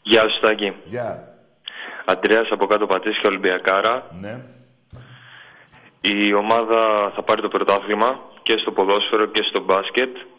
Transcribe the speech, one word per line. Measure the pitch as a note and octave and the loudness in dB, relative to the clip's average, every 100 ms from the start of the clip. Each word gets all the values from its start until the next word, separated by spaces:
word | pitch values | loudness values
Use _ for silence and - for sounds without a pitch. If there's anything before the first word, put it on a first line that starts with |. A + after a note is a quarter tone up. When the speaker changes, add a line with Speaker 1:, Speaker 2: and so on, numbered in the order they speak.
Speaker 1:
Γεια | G2+ A2 | 4 4
σου, | A2 - | 4 2
Τάκη. | A2+ G#2+ G#2 F#2 - | 0 0 -4 -6 -12
Speaker 2:
Γεια. | A#2 A2+ E2 - - _ _ - - - - - | -8 -8 -10 -16 -20 _ _ -18 -16 -16 -8 -2
Speaker 1:
Αντρέας | F#2+ G2+ A2+ A2 | 0 4 2 2
από | G2+ G2 | -2 2
κάτω | G#2 G2+ | 2 2
Πατήσια, | F#2+ G#2+ G#2 G#2+ | 0 0 0 0
Ολυμπιακάρα. | G2 F#2+ F#2 F#2+ F#2+ A2 B2+ - F2 | 2 0 0 0 2 2 -2 -6 -14
Speaker 2:
Ναι. | G2+ B2 B2 - _ _ _ - - - - - - - - - - _ | -14 -14 -16 -20 _ _ _ -20 -20 -20 -20 -20 -20 -20 -20 -20 -20 _
Speaker 1:
Η | G2+ G2+ G#2 | -4 0 2
ομάδα | G2+ G#2 A2+ A2+ A2+ A2 G#2+ G2+ G2+ | 2 2 0 2 2 2 2 0 -4
θα | |
πάρει | - G#2+ | -2 0
το | G#2 | 0
πρωτάθλημα | G2 G2 G2 G2+ G#2 A#2 C3+ - - | 0 2 0 0 0 0 0 -12 -10
και | - A2 | 0 0
στο | A2+ | 0
ποδόσφαιρο | G#2 F#2+ G2+ - G#2+ G#2+ | 0 2 2 2 0 0
και | G#2+ G2+ | 0 -2
στο | G2 | -2
μπάσκετ. | F#2 F#2+ F#2+ - B2+ - - | 0 0 0 -2 -4 -6 -18